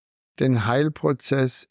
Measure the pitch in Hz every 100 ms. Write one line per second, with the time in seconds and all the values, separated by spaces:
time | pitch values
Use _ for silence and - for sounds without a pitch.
0 | _ _ _ - 131 123 98 127 151 -
1 | 151 139 - 139 131 - -